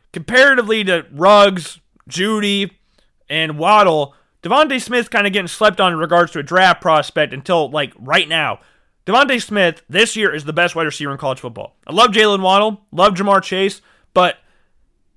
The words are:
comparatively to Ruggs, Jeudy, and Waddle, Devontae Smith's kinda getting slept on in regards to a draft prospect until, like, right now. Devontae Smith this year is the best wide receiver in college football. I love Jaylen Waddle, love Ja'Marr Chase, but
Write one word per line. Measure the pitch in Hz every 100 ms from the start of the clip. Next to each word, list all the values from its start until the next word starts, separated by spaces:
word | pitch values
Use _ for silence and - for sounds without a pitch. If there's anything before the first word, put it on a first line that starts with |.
| _
comparatively | 170 156 247 277 262 214 220
to | 196 175 -
Ruggs, | 139 185 208 202 185 147 - _ _ -
Jeudy, | 165 202 220 208 202 196 - _ _ _ _ -
and | 151 160 151
Waddle, | 170 214 196 156 139 _ _ _
Devontae | 170 254 311 262
Smith's | - 240 233
kinda | 226 202
getting | 196 175
slept | - 214 -
on | 190
in | 160
regards | 160 175 175
to | 170
a |
draft | 151 180 185 175
prospect | 170 156 139 - 151
until, | 135 - 175 139
like, | 151 139 -
right | 127 170 151
now. | 160 139 101 _ _ _ _ -
Devontae | 226 277 247
Smith | - 208 175 160 -
this | 160 226 214
year | 202
is | 151 147
the |
best | 156 175 165
wide | 156
receiver | - 147
in | 139
college | 131 131
football. | 123 110 101 _ -
I |
love | 165 240
Jaylen | 208 214 196
Waddle, | 185 190 214 208 _
love | 156 202
Ja'Marr | 180 196 196
Chase, | 185 185 190 - _ _ _
but | 185 175 - _ _ _ _ _ _ _